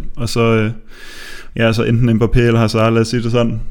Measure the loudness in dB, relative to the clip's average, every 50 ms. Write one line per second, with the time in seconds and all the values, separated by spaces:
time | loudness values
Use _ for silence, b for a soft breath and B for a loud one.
0 | -2 -4 -4 -4 -4 -2 0 0 2 2 2 2 0 -2 -4 -6 B B B B
1 | B B B B B B B B B B B 0 0 2 2 2 0 0 2 2
2 | 2 2 2 2 2 2 2 2 4 4 4 2 2 2 2 2 2 2 2 2
3 | 0 0 -2 -2 -2 0 0 0 0 0 -2 -4 -4 -6